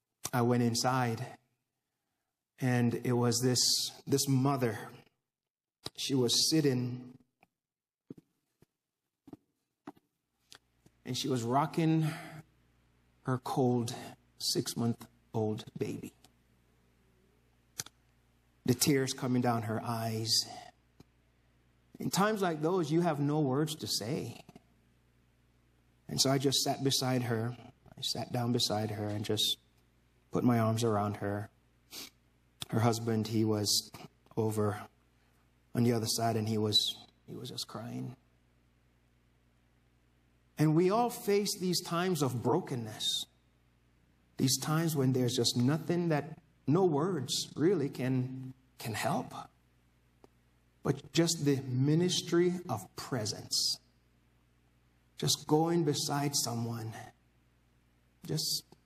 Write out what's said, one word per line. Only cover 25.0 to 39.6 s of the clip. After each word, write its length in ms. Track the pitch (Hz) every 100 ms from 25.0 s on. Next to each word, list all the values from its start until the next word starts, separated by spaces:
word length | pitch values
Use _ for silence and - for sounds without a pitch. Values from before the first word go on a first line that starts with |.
| _ _ _ _ _ _ _ _ _ _ -
And 100 | 143
so 120 | 135
I 80 | 135
just 240 | 135 127
sat 200 | 143 131
beside 420 | 135 - 127 127
her. 300 | 120 113 117 120
I 420 | - - - -
sat 320 | - - 113
down 200 | 127 120
beside 400 | 120 - 107 110
her 160 | 107 104
and 160 | 104
just 340 | 107 107 - - _ _ _ _ _ _ _
put 140 | -
my 160 | 123 117
arms 240 | 110 113
around 320 | 117 104 104 101
her. 340 | 101 104 104 _ _ _ _ - - - _ _ _ - -
Her 100 | 117
husband, 460 | 120 110 113 110 107
he 180 | 110
was 460 | 110 107 104 - - - - _ - -
over 440 | 110 107 104 101 - _ _ _ _ _ _ _ _
on 80 | -
the 100 | 120
other 140 | 117 113
side, 300 | - 117 113
and 120 | 107
he 80 | 107
was, 400 | 107 101 - - - _ -
he 60 |
was 160 | - 127
just 160 | 123 -
crying. 480 | - 120 123 127 123 _ _ _ _ _ _ _ _ _ _ _ _ _ _